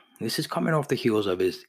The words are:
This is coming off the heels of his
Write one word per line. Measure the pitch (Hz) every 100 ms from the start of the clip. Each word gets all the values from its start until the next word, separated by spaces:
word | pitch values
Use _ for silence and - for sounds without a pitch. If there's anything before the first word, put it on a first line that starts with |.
| _ -
This | 113 -
is | 156
coming | - 175
off | 160 139
the |
heels | 127 117 107 101
of | 92
his | 92 87